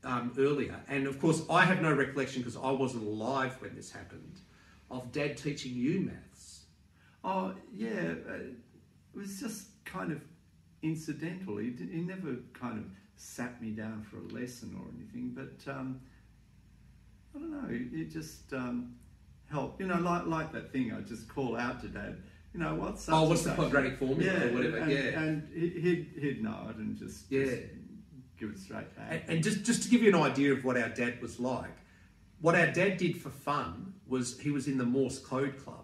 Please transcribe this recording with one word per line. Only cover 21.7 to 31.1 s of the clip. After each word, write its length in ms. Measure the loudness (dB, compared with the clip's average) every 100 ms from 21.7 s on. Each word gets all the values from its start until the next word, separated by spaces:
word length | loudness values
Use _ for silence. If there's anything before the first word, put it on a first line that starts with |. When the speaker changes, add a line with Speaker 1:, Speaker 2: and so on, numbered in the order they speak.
| -4
Speaker 2:
to 60 | -8
Dad, 300 | -8 -8 -10 -14 -20 -14
you 60 | -4
know, 160 | -2 0
"What's 280 | -2 -6
such 100 | 4
Speaker 1:
Oh, 80 | 6
Speaker 2:
and 80 | 8
Speaker 1:
what's 140 | 6
the 60 | 4
Speaker 2:
such?" 80 | 2
Speaker 1:
quadratic 400 | 4 6 4 0
formula 260 | 0 4 4
Speaker 2:
Yeah, 140 | 4 4
Speaker 1:
or 80 |
whatever, 240 | 4 2 2
Speaker 2:
and, 140 | 2
Speaker 1:
yeah. 280 | 2 2 0
Speaker 2:
and 300 | 0 0 -4
he, 160 | -2 -2
he'd, 380 | 2 2 2 0 -2
he'd 240 | -2 0
nod 340 | -4 -4 -8 -6
and 200 | -6 -6
just, 340 | -8 -12 -2
Speaker 1:
Yeah. 140 | 2 2
Speaker 2:
just 160 | 0 -6 -12 -16 -18 -18 -20 -20 -10
give 100 | -8
it 80 | -8
straight 360 | -10 -10 -10 -12
back. 160 | -6
Speaker 1:
And, 120 | -6 0 2
and 80 |
just, 200 | 2 2
just 200 | 2 2
to 60 | 6
give 120 | 8
you 80 | 10
an 120 | 8
idea 320 | 6 4 4
of 100 | 4
what 140 | 4 2
our 120 | 0
dad 320 | 0 -2